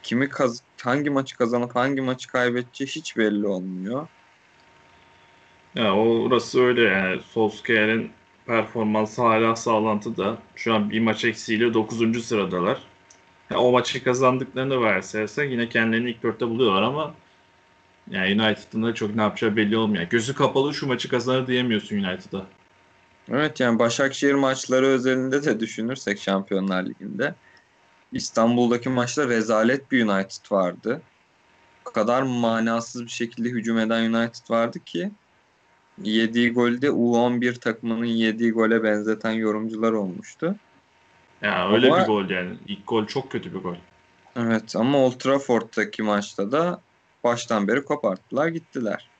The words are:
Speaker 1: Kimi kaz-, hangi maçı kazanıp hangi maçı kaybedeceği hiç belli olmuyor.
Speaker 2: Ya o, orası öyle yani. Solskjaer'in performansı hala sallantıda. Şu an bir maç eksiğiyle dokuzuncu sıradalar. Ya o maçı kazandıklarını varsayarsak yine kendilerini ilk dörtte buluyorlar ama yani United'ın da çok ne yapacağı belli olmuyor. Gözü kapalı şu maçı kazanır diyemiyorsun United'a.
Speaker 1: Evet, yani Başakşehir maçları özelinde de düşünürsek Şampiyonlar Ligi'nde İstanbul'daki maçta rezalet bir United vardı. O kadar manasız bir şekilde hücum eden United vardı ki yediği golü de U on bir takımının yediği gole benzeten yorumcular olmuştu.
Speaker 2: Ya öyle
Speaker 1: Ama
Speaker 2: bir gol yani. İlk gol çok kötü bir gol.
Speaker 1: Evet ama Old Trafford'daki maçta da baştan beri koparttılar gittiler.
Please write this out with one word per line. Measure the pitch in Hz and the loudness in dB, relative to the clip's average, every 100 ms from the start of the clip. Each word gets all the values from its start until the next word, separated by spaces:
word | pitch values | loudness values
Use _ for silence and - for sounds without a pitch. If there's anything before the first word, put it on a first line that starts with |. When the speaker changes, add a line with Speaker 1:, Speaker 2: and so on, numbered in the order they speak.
Speaker 1:
Kimi | - 117 139 | -2 -2 -2
kaz-, | 139 131 120 _ - | 0 -2 -2 _ -8
hangi | 120 139 147 | -2 0 2
maçı | 139 131 - | 0 -2 -2
kazanıp | 117 120 120 | 0 0 0
hangi | 123 135 135 | 0 0 0
maçı | 131 127 - | -2 -4 -4
kaybedeceği | 127 123 123 123 - 135 | 0 0 0 -6 -8 -8
hiç | 160 - - | -8 -6 0
belli | 107 104 104 | 2 2 -2
olmuyor. | 92 92 92 95 127 160 _ _ _ _ _ _ _ _ - _ _ _ _ _ _ _ | -4 -6 -8 -6 -6 -8 _ _ _ _ _ _ _ _ -20 _ _ _ _ _ _ _
Speaker 2:
Ya | - 110 | 0 2
o, | 98 113 117 113 | 4 4 2 4
orası | 120 - 135 | 2 2 2
öyle | 123 120 | 4 6
yani. | 110 95 92 92 - | 4 4 0 -4 -4
Solskjaer'in | 117 107 - - 113 107 113 - - _ _ | 0 0 0 0 2 4 0 -2 -12 _ _
performansı | - 113 107 120 107 107 107 - | -2 -2 0 -2 0 0 -2 2
hala | 120 110 113 | 2 4 2
sallantıda. | 113 120 110 110 107 117 110 98 113 - | 0 0 2 2 -2 -4 -4 -4 -4 -14
Şu | - 117 | -8 0
an | 110 104 | 0 2
bir | 110 | 0
maç | 113 107 | 0 0
eksiğiyle | 120 107 - 110 117 | -2 -4 -4 0 2
dokuzuncu | 110 110 113 113 117 | 2 -2 0 0 0
sıradalar. | 113 110 92 90 90 131 - _ _ - _ _ _ | -2 -2 0 0 0 -2 -8 _ _ -20 _ _ _
Ya | - | 2
o | 123 | 4
maçı | 123 123 131 | 4 2 -2
kazandıklarını | 131 123 131 127 131 127 135 131 | 0 4 2 2 -4 -4 -2 0
varsayarsak | 113 95 95 107 107 - 143 | 2 0 -2 -6 -4 -4 -2
yine | 120 117 | -2 -2
kendilerini | 120 113 113 120 | 0 2 0 -2
ilk | 117 | -4
dörtte | 117 104 120 | -4 -2 -4
buluyorlar | 113 120 95 | 2 4 4
ama | 113 143 151 - _ _ _ _ _ _ _ _ - | 2 -2 -6 -10 _ _ _ _ _ _ _ _ -8
yani | 98 95 104 | -2 0 2
United'ın | 110 107 - 113 | 2 0 -6 -4
da | 113 | -4
çok | 113 107 | -2 -4
ne | 107 | 0
yapacağı | 107 - 113 | -2 0 0
belli | 107 104 113 | 2 2 2
olmuyor. | 107 98 | 0 -2
Gözü | 87 117 117 | 0 -2 -2
kapalı | 135 208 139 143 | 0 0 2 -2
şu | 143 139 | -2 -4
maçı | 123 - | -4 -2
kazanır | 123 120 131 127 | -2 0 -2 0
diyemiyorsun | 123 123 107 - | 0 0 -2 -2
United'a. | 104 95 92 - 95 95 _ _ _ _ _ _ _ - | -4 -4 -6 -8 -12 -12 _ _ _ _ _ _ _ -6
Speaker 1:
Evet, | 131 151 151 | -2 -2 0
yani | 123 113 | 0 2
Başakşehir | 117 120 135 131 143 | 2 2 -2 2 2
maçları | 139 135 131 - 131 | 4 2 -2 0 2
özelinde | 135 131 131 131 131 143 | 2 2 2 0 0 -2
de | 147 - | 0 -2
düşünürsek | 113 - 113 127 - 104 | -4 -4 -6 -6 -6 -4
Şampiyonlar | - 98 98 98 98 92 | -2 -2 0 -2 -2 -2
Ligi'nde | 90 - 98 131 143 - _ - _ _ _ _ _ | -4 -10 -12 -4 -6 -6 _ -20 _ _ _ _ _
İstanbul'daki | 131 - - 113 120 120 120 131 | -10 -4 2 2 4 2 2 0
maçta | 127 123 - 131 | 0 0 0 0
rezalet | 117 110 110 113 139 - | 0 2 2 2 0 0
bir | 127 | 0
United | 110 98 95 - - | 2 0 -2 -10 -2
vardı. | 101 90 87 107 151 - _ _ _ _ _ _ _ | 0 0 -2 -6 -6 -10 _ _ _ _ _ _ _
O | - | -6
kadar | 117 107 123 | -2 0 2
manasız | 135 120 117 113 113 117 117 123 | 0 0 0 0 0 -2 -4 -12
bir | 117 | -12
şekilde | - 117 117 117 | -6 -6 -4 -4
hücum | 123 113 113 | -4 0 0
eden | 110 117 113 | 2 0 2
United | 113 117 - - | 0 -2 -6 -2
vardı | 117 117 - | 0 0 -4
ki | - 170 190 208 _ _ _ _ _ _ _ - | -8 -6 -6 -10 _ _ _ _ _ _ _ -10
yediği | 107 110 113 117 120 | -2 0 2 2 2
golü | 120 120 123 | 2 2 2
de | 143 | 0
U | 107 120 117 | 2 2 2
on | 120 120 | 2 2
bir | 123 | -2
takımının | 123 123 113 117 113 | -2 -4 -4 -4 -4
yediği | 117 113 113 110 117 | -2 0 0 2 0
gole | 113 110 113 | 2 2 4
benzeten | 110 107 107 107 113 | 2 0 -2 -2 -2
yorumcular | 110 110 107 110 110 113 | -2 -2 -2 -4 -2 0
olmuştu. | 110 98 90 - - 160 202 _ _ _ _ _ _ _ _ | 0 -4 -8 -14 -6 -4 -4 _ _ _ _ _ _ _ _
Speaker 2:
Ya | 104 98 92 | -4 -2 2
öyle | 113 131 | 6 6
Speaker 1:
Ama | 170 | 6
Speaker 2:
bir | |
gol | 143 104 95 | 4 2 0
yani. | 92 90 - - | -4 -4 -10 -12
İlk | 98 - | -12 -2
gol | 113 | -2
çok | 104 139 131 | 0 -6 -6
kötü | 117 - | -8 -8
bir | 95 | -8
gol. | 92 87 - _ _ _ _ | -8 -10 -16 _ _ _ _
Speaker 1:
Evet | 123 117 110 110 | -4 0 0 -2
ama | 107 120 143 | 0 2 4
Old | 131 123 | 2 2
Trafford'daki | 131 139 139 113 113 - 104 - | 0 0 2 0 0 -4 -4 -2
maçta | 107 104 104 - 101 | 0 0 -2 -6 -2
da | 143 175 175 _ _ _ _ | 0 0 -4 _ _ _ _
baştan | 120 120 - 110 101 | -2 -2 -2 0 2
beri | 131 | 0
koparttılar | 139 147 107 92 _ 120 165 | 0 -2 -2 -2 _ -2 -2
gittiler. | 165 - 143 110 - - | -4 -8 -6 -4 -6 -10